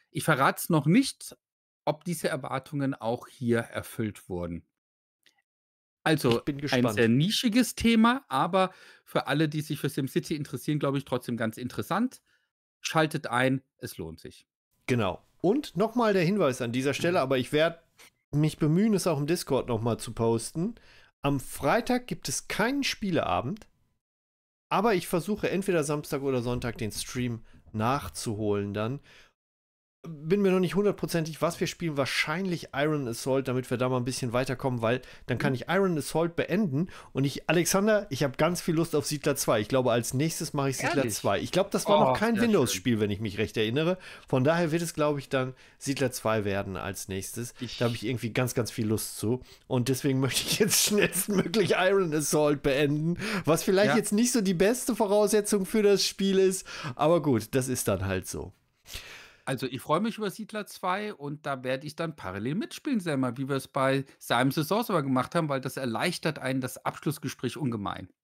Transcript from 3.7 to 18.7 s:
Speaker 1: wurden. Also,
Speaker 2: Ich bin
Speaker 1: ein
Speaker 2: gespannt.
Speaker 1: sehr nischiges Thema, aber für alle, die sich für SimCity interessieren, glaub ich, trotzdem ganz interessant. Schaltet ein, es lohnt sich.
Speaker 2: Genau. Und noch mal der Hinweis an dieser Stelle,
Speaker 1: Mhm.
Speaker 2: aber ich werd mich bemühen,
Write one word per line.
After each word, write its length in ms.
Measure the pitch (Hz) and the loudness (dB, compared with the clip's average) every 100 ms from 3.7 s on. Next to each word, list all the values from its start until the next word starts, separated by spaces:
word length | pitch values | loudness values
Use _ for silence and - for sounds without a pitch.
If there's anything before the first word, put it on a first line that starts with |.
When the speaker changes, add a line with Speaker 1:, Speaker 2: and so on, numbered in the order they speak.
| - - - 110 98 - | -6 -8 -6 -6 -6 -8
Speaker 1:
wurden. 380 | 90 87 85 - _ _ _ _ _ _ _ _ _ _ _ _ _ | -6 -6 -8 -12 _ _ _ _ _ _ _ _ _ _ _ _ _
Also, 360 | - 156 131 117 | 0 2 4 2
Speaker 2:
Ich 40 | |
bin 120 | - 139 | 0 -6
Speaker 1:
ein 60 | |
Speaker 2:
gespannt. 340 | 143 131 120 107 | 0 2 2 4
Speaker 1:
sehr 120 | 117 | 4
nischiges 680 | 120 165 226 247 214 233 - | 4 2 2 2 2 2 2
Thema, 500 | 233 226 226 254 - | 4 6 6 2 -2
aber 460 | 131 170 190 185 - - - - | 0 2 2 0 -2 -20 -20 -6
für 220 | - - | -4 0
alle, 200 | 143 160 | 0 0
die 140 | 151 | -2
sich 180 | 147 147 | -6 -4
für 80 | 143 | -4
SimCity 480 | - 135 - - 156 | -2 -2 -2 -2 -4
interessieren, 440 | 147 127 - 151 | -6 -6 -2 0
glaub 160 | 143 139 | 0 -2
ich, 100 | - | -2
trotzdem 320 | 127 - 117 | -4 -2 -4
ganz 200 | 113 110 | -4 -4
interessant. 640 | 123 - 107 175 247 - _ _ _ _ _ _ | -8 -6 -4 -2 -2 -4 _ _ _ _ _ _
Schaltet 440 | - 160 160 156 - | -2 2 2 0 -2
ein, 340 | 120 131 131 - _ | 0 2 0 -4 _
es 220 | 120 - | -12 -10
lohnt 200 | 82 80 | -12 -12
sich. 280 | - - _ _ _ _ - | -16 -20 _ _ _ _ -2
Speaker 2:
Genau. 360 | 123 98 - _ _ | 0 0 -2 _ _
Und 360 | 170 262 - 165 | 0 0 -2 -2
noch 160 | 214 | -2
mal 200 | 240 226 | 2 2
der 100 | 196 | 4
Hinweis 360 | 165 208 151 123 | 2 4 2 2
an 80 | 120 | -2
dieser 240 | 120 135 131 | 0 0 0
Stelle, 240 | 170 180 | 0 2
Speaker 1:
Mhm. 40 | |
Speaker 2:
aber 140 | 135 135 | 2 2
ich 140 | 127 | 2
werd 320 | 147 165 - _ _ - _ _ | 2 2 0 _ _ -20 _ _
mich 240 | 143 151 - | 0 0 2
bemühen, 380 | 156 | 2